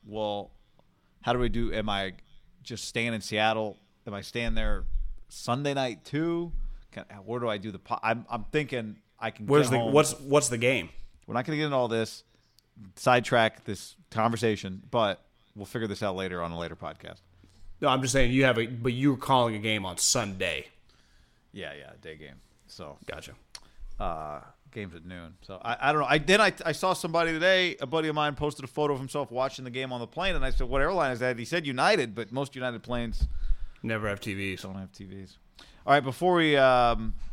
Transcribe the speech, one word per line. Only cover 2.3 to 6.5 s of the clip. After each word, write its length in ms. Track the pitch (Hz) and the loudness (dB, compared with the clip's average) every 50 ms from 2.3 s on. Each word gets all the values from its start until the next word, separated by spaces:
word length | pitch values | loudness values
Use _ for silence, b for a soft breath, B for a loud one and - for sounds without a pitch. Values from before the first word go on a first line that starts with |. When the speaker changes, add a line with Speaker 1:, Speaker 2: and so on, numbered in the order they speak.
| - - - - - _ - | -20 -20 -20 -20 -20 _ -14
Speaker 1:
just 220 | - 120 101 - | -12 -10 -10 -10
staying 280 | - - 120 113 120 113 | -6 -4 -2 -2 -2 -2
in 80 | 107 - | -4 -6
Seattle? 560 | - 110 107 107 110 110 110 107 104 - - _ _ _ _ - | -4 0 2 2 2 2 0 -2 -6 -8 -12 _ _ _ _ -14
Am 60 | 107 101 | -10 -10
I 80 | 101 | -10
staying 340 | 95 - - 120 117 113 110 | -10 -8 -6 -4 -2 0 2
there 300 | 110 110 110 104 95 90 - - - - - - - - - | 2 4 4 2 2 2 0 0 0 0 0 -4 -6 -12 -16
Sunday 420 | - - - - 120 135 143 143 139 | -16 -12 -4 -2 -2 0 0 -2 -2
night 320 | 139 131 127 107 - - | 0 -2 -4 -4 -8 -12
too? 480 | - - 147 165 170 170 170 170 170 | -6 -2 -2 0 0 0 -2 -4 -2